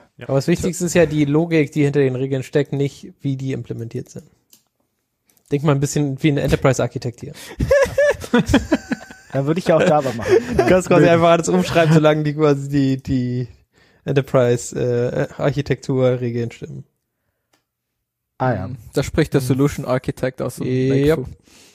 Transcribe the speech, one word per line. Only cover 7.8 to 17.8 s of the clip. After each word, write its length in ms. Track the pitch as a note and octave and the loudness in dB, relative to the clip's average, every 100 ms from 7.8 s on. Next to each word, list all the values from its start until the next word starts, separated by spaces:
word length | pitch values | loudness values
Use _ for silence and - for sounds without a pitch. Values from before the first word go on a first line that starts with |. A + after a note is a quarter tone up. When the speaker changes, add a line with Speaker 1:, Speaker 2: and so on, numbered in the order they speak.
| C5 - D5 - - | 2 2 0 0 -2
Speaker 3:
<laughs> 120 | A#3+ - B3 - D4+ - C#4 - - - | 0 2 0 0 -4 -4 -10 -10 -20 -8
Dann 120 | C3+ C#3 | -4 -2
würde 120 | E3 | -2
ich 80 | - | 2
ja 80 | D#3+ | 2
auch 40 | |
Java 320 | F3+ D3+ C3+ | 4 2 0
machen. 180 | A#2 - F#4 | -4 0 2
Speaker 2:
<laughs> 140 | A#3+ A#3+ | 2 0
Du 80 | F4+ | 4
kannst 200 | F#3 F#3 | 2 4
quasi 180 | F3+ E3+ | 4 6
Speaker 3:
Nö. 60 | |
Speaker 2:
einfach 180 | E3+ E3+ | 6 4
alles 200 | E3+ E3 | 4 2
umschreiben, 440 | F3+ F3+ E3+ E3 | 0 2 2 4
solange 300 | D#3+ D3+ D#3 | 6 4 2
die 100 | D3 D3 | 0 2
quasi 340 | D3+ C#3+ C#3 | 2 2 0
die, 320 | C#3+ C3+ C3+ | 0 2 0
die 460 | - C3 B2 B2 B2 - _ _ _ _ - | -2 -2 -2 -4 -6 -12 _ _ _ _ -4
Enterprise, 680 | C#3 C3+ C3+ B2 A#2+ - - | -2 0 2 2 2 -2 -4
äh, 480 | B2 A#2+ B2 - D3 - | -2 0 -2 -2 -4 -2
Architektur-Regeln 1120 | D3 C3+ - C3 - C3 B2+ B2 B2 A#2 A#2 | -2 -2 -2 -4 -4 0 0 0 -2 -4 -6
stimmen. 320 | - - C#3 - _ _ _ _ _ _ _ _ _ | -8 -16 -16 -18 _ _ _ _ _ _ _ _ _